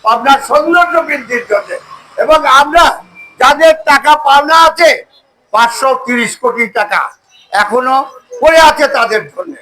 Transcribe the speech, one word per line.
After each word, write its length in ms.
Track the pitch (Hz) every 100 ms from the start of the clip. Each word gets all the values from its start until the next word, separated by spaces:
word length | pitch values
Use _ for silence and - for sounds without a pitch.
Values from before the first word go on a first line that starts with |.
পাবনার 380 | 214 233 269 277 -
সৌন্দর্য 520 | 294 320 339 349 339
বৃদ্ধির 460 | 320 294 233 240 -
জন্য। 280 | 202 - 175 - - _ -
এবং 280 | 277 311 285
আমরা 580 | 262 285 330 294 - - - - _
যাদের 340 | 262 294 320
টাকা 420 | 311 - 285 294 302
পাওনা 480 | 285 285 294 320
আছে, 420 | 330 320 330 240 - _ _ _ _
পাঁচশো 520 | 214 233 - 269 247 240
তিরিশ 320 | 240 220 -
কোটি 300 | 240 233 226
টাকা 440 | 226 208 180 135 _ _ _ _
এখনো 540 | 190 208 247 254 262 294 - _ -
পড়ে 180 | 302 320
আছে 280 | 311 302 285
তাদের 400 | 262 233 214 143
জন্য। 280 | - 330 -